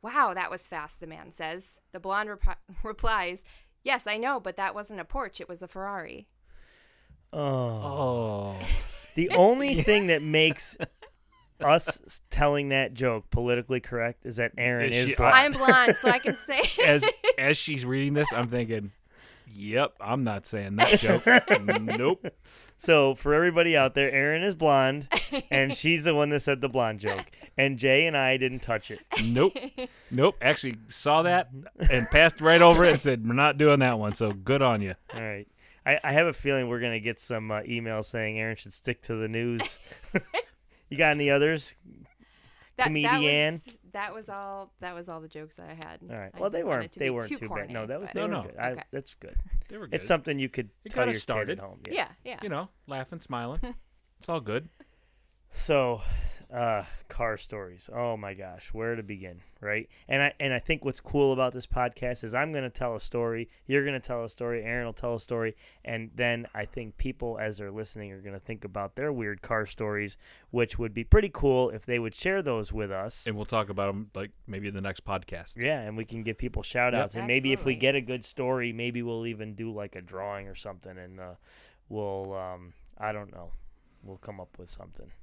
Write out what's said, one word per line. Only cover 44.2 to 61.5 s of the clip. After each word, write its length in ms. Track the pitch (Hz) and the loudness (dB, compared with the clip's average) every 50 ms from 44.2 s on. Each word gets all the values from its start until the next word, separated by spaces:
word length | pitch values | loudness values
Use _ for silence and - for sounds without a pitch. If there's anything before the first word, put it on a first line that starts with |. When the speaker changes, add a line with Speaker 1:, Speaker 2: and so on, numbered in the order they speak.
| 214 214 | -14 -14
Speaker 1:
all, 440 | 196 196 202 196 196 196 196 190 _ _ | -12 -12 -12 -12 -12 -14 -14 -16 _ _
that 120 | 185 180 180 | -14 -12 -12
was 160 | 170 175 180 | -12 -14 -12
all 120 | 170 160 | -14 -14
the 80 | 160 156 | -14 -16
jokes 260 | - 151 156 156 - | -16 -16 -16 -16 -18
that 160 | - 175 156 | -20 -18 -18
I 40 | 156 | -14
had. 260 | 165 160 160 82 - 175 180 | -14 -14 -14 -14 -18 -16 -14
Speaker 2:
All 60 | 117 | -12
right. 160 | 110 98 95 - | -12 -12 -12 -10
Speaker 1:
I 60 | 175 | -6
Speaker 2:
Well, 100 | 180 202 | -6 -4
they 80 | - 165 | -4 -4
Speaker 1:
didn't 100 | 170 233 | -4 -2
want 100 | 156 123 | -2 -2
Speaker 2:
weren't, 40 | 113 | -4
Speaker 1:
it 60 | 123 - | -6 -8
to 40 | - | -4
Speaker 2:
they 60 | 147 | -4
Speaker 1:
be 40 | 135 | -2
Speaker 2:
weren't 180 | 127 120 117 107 | -2 -4 -6 -8
Speaker 1:
too 80 | - | -8
Speaker 2:
too 100 | - 117 | -10 -10
Speaker 1:
corny, 200 | 107 - - 101 - | -8 -8 -8 -8 -8
Speaker 2:
bad. 40 | - | -8
No, 140 | 117 110 | -8 -8
that 140 | 107 131 156 | -8 -8 -10
was, 80 | 202 - | -10 -8
Speaker 1:
but 60 | - | -6
Speaker 2:
they 60 | - 208 | -6 -4
Speaker 3:
No, 40 | |
Speaker 2:
were 60 | 214 208 | -4 -4
Speaker 3:
no. 100 | 156 98 | -4 -6
Speaker 2:
good. 140 | - - - | -8 -10 -8
I, 120 | 113 127 127 | -6 -6 -6
Speaker 1:
Okay. 100 | 139 - _ | -8 -12 _
Speaker 2:
that's 240 | - 139 139 - - | -12 -12 -12 -12 -18
good. 220 | _ - - - - - - - - - - | _ -18 -4 -4 -4 -2 0 -2 -2 -2 -2
Speaker 3:
They 80 | - 214 | -10 -16
were 60 | 208 | -10
Speaker 2:
It's 140 | 135 - 160 | -6 -6 -4
Speaker 3:
good. 40 | 170 | 2
Speaker 2:
something 340 | - 180 156 139 - 147 139 | 2 2 2 2 -2 -4 -2
you 80 | 135 127 | -4 -4
could 220 | - - 120 101 _ _ _ | -4 -6 -8 -8 _ _ _
Speaker 3:
It 40 | - | -8
Speaker 2:
tell 120 | - 127 123 | -2 0 0
Speaker 3:
got 80 | 120 | 0
Speaker 2:
your 60 | 117 | 0
Speaker 3:
us 60 | 107 - | -2 -2
started. 360 | - 120 110 104 101 - 98 | -2 -2 -2 -2 -4 -6 -8
Speaker 2:
kid 40 | 98 | -10
at 60 | 98 | -16
home. 100 | 95 92 - - | -18 -16 -12 -6
Speaker 1:
Yeah, 200 | 330 - - - - _ _ | -4 -4 -4 -4 -8 _ _
yeah. 160 | 247 240 - 220 | -16 -14 -10 -8
Speaker 3:
You 60 | 208 | -8
know, 220 | 160 143 180 190 _ _ _ - | -6 -6 -8 -10 _ _ _ -12
laughing, 320 | 139 131 131 - - 165 | -10 -10 -10 -10 -14 -18
smiling. 400 | - - 131 120 117 120 139 - - | -12 -10 -8 -8 -6 -4 -4 -4 -4
Speaker 1:
<laughs> 560 | 247 240 - - _ _ _ _ _ _ _ | -4 -8 -14 -16 _ _ _ _ _ _ _
Speaker 3:
It's 100 | - - | -10 -6
all 120 | 170 160 | -6 -6
good. 280 | 123 104 104 123 160 165 _ _ - _ _ _ _ _ _ _ _ _ _ _ _ _ - | -4 -4 -4 -4 -6 -8 _ _ -20 _ _ _ _ _ _ _ _ _ _ _ _ _ -8
Speaker 2:
So, 480 | - - - 156 139 131 123 120 107 - - - - - - - - - - - | -6 0 2 2 4 4 2 0 -2 -2 -2 0 0 -2 -2 -4 -6 -14 -12 -6
uh, 320 | 123 120 117 110 104 95 - - - - - | -2 0 0 0 0 -2 -6 -12 -14 -14 -10
car 280 | - - 117 113 110 | -6 -4 -2 -2 -4
stories. 540 | - - - - 107 98 92 90 90 - - 110 | -6 -8 -12 -12 -12 -12 -12 -14 -18 -18 -12 -6
Oh 240 | 120 120 120 113 | -4 -2 -2 -2
my 180 | 107 104 98 98 | -4 -6 -10 -10
gosh, 340 | 92 98 92 87 - - - - | -12 -12 -14 -14 -16 -12 -10 -8
where 220 | 110 113 117 117 | -6 -4 -4 -4
to 80 | 113 107 | -4 -6
begin, 380 | 98 104 95 95 92 87 90 - - - _ | -10 -10 -12 -12 -16 -16 -18 -20 -20 -20 _
right? 280 | - 104 104 107 - - - - _ - | -4 -2 -2 -2 -4 -8 -18 -20 _ -2
And 140 | 135 139 143 | 0 2 2
I, 100 | 143 - _ | 2 0 _
and 140 | 143 139 131 | -2 -2 -2
I 40 | 120 | -2
think 240 | - - 160 147 - | 0 -2 -4 -2 -2
what's 160 | 139 127 - | -6 -6 -6
cool 320 | - - - 143 143 135 131 | -10 -2 2 4 4 4 4
about 200 | 127 131 127 | 2 0 -2